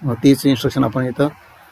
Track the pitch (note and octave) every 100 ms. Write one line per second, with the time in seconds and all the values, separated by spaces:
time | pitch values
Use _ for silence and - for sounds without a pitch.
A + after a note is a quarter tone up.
0 | D3 A#2+ C#3 C3+ C#3+ C3 C3+ C3+ B2+ C3
1 | B2+ B2 D3 - - - -